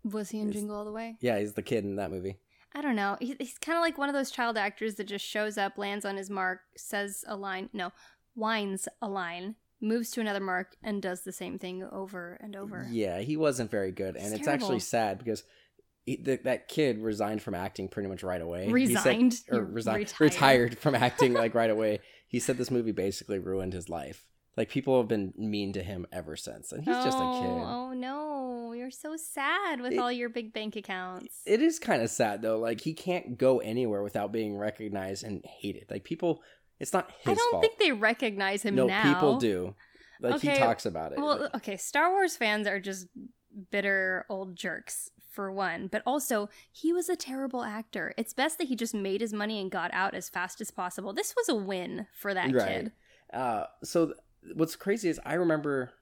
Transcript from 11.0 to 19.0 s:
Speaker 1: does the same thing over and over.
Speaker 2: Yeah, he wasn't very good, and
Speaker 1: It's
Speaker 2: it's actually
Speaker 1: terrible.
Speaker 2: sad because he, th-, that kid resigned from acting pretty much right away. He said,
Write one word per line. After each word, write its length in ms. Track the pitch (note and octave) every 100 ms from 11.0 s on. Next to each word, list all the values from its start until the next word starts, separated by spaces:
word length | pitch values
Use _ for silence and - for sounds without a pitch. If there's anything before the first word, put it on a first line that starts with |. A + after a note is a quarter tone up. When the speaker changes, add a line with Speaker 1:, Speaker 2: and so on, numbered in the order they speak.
Speaker 1:
does 200 | F#3+ F3+
the 100 | -
same 260 | - F3+ F#3
thing 240 | F#3 F#3
over 540 | F#3+ G3 F#3+ F#3+ F3 -
and 140 | G#3+ G3
over. 320 | G3+ F#3 B2
Speaker 2:
Yeah, 280 | A#2 G2 F2
he 180 | A#2+ D3+
wasn't 340 | D3+ B2+ A2
very 200 | G#2+ F#2+
good, 240 | F#2 F#2+ E2+
and 100 | G2+
Speaker 1:
It's 60 | G#2+
Speaker 2:
it's 80 | -
actually 200 | C#3+ B2+
Speaker 1:
terrible. 120 | A#2+
Speaker 2:
sad 360 | - A#2+ A2 G2
because 240 | A#2+ G#2+ - _ _ _ _ _ -
he, 120 | B2+
th-, 260 | A#2+ B2+
that 240 | C3 B2 -
kid 320 | - D3 G#2+
resigned 420 | A2 G#2 G#2 G#2+
from 120 | -
acting 340 | F2+ F#2+ - F#2+
pretty 220 | - G2
much 140 | F#2
right 180 | F#2 F2+
away. 240 | E2 F2 F#2+
He 220 | B3 C4
said, 180 | G3